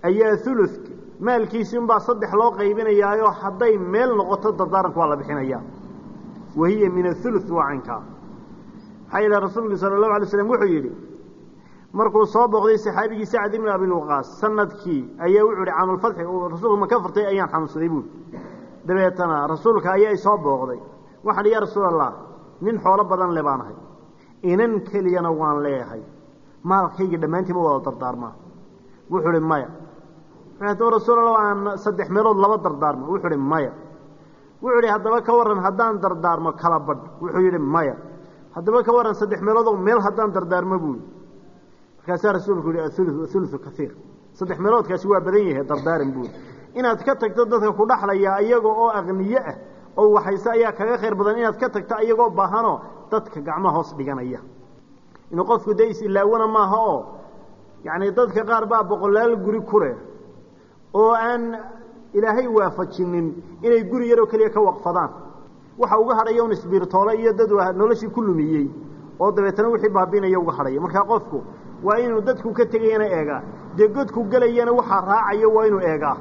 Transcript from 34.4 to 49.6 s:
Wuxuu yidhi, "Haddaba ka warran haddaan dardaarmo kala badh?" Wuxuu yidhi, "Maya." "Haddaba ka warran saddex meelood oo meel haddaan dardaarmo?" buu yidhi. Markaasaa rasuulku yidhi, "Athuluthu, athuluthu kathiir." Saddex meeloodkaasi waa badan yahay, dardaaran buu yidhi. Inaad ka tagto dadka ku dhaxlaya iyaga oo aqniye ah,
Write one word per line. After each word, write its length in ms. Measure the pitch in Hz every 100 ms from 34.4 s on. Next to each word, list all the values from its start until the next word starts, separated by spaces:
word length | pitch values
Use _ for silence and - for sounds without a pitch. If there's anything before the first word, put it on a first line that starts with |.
| - _
Wuxuu 140 | 247 240
yidhi, 120 | 226
"Haddaba 280 | 208 208 233
ka 100 | 226
warran 260 | 240 226 202
haddaan 380 | 185 202 226 214
dardaarmo 500 | 185 170 175 165 165
kala 260 | 156 170 160
badh?" 220 | 147 139 - -
Wuxuu 200 | 170 180
yidhi, 180 | 185 175
"Maya." 360 | 139 160 143 113 - - - - -
"Haddaba 280 | - 175 240
ka 100 | 226
warran 220 | 240 233
saddex 260 | 202 208 185
meelood 240 | 196 220 226
oo 100 | 202
meel 240 | 190 240
haddaan 300 | 196 202 214
dardaarmo?" 460 | 190 175 180 180 190
buu 160 | 156
yidhi. 120 | 120 - - - - - - _ - _ _
Markaasaa 340 | - 175 208
rasuulku 360 | 185 190 185 156
yidhi, 100 | 165 156
"Athuluthu, 360 | 170 185 147
athuluthu 340 | 160 196 185 139
kathiir." 340 | 139 - 139 - - - -
Saddex 260 | - 185 160
meeloodkaasi 480 | 196 233 180 185 190
waa 120 | 196
badan 240 | 170 208 196
yahay, 160 | 135
dardaaran 460 | 135 147 143 160 135
buu 100 | 131
yidhi. 160 | 117 - - - -
Inaad 260 | 240 247 220
ka 100 | - 269
tagto 280 | 220 208
dadka 280 | 233 233 208
ku 120 | 196 220
dhaxlaya 540 | 240 202 196 196 196
iyaga 260 | 214 240 214
oo 200 | 220 233
aqniye 480 | 208 175 190 190 254
ah, 180 | 165 -